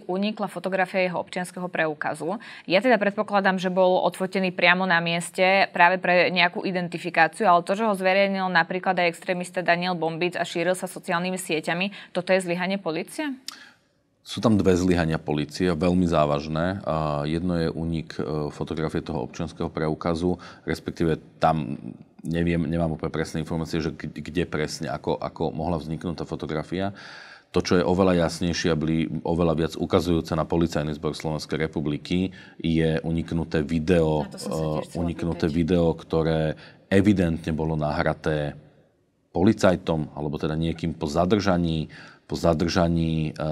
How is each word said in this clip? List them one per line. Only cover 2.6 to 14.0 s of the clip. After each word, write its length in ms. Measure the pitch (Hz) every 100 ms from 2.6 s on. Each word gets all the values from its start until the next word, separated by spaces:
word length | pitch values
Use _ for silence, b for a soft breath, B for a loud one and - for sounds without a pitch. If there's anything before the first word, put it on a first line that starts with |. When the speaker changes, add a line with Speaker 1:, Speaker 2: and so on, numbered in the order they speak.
Speaker 1:
Ja 160 | - 180
teda 160 | 254 220
predpokladám, 640 | 202 208 208 202 190 185
že 80 | 185
bol 400 | 180 185 185 180
odfotený 480 | - 185 196 185 185
priamo 320 | 180 180 185
na 160 | 170
mieste 640 | 170 170 170 - 185 196 - 175
práve 240 | 175 185
pre 320 | 185 180 151
nejakú 320 | 180 175 190
identifikáciu, 800 | 190 180 175 175 175 170 160 -
ale 160 | 208 170 175
to, 80 | 196
že 80 |
ho 80 | 226
zverejnil 560 | 190 185 190 196 190 185
napríklad 480 | 175 170 185 185 180
aj 80 | 175
extrémista 480 | 165 - 180 180 -
Daniel 400 | 170 170 180 175
Bombic 400 | 160 160 175 180
a 80 | 170
šíril 320 | 175 170 185
sa 80 | 185
sociálnymi 480 | 190 - 175 185 185
sieťami, 560 | - 156 156 165 196 B B 180
toto 160 | 175
je 80 | 190
zlyhanie 400 | 180 175 180 196
polície? 560 | 175 160 214 - 302 254 - B B B B _